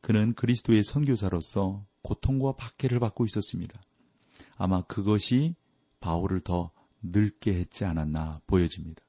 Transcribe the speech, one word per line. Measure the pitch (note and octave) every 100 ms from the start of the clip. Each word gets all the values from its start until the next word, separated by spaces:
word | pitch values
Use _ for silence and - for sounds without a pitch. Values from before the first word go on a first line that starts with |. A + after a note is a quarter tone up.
그는 | - G#2+ A2
그리스도의 | A#2 A#2 A#2+ - A2
선교사로서 | G2+ C#3 C#3+ A2+ G2 F2 - G2+ F#2+ G2 G2+ _
고통과 | - G#2 - C3+ C3+
박해를 | - A#2 - C3 A#2+
받고 | A2+ -
있었습니다. | A2+ G#2+ - F#2 E2+ - _ _ _ _ _ - - -
아마 | F#2 F#2
그것이 | - - G2 G#2+ - B2 D#3+ E3+ _ _ _ _
바울을 | E2+ E2 F#2+ F#2
더 | - F2 E2+ _ _ _
늙게 | F2 G2 G#2 - A2
했지 | F2+ E2+ -
않았나 | G2 D#2+ D#2 D#2 D#2 D#2 -
보여집니다. | F#2+ E2+ - D#2+ D#2+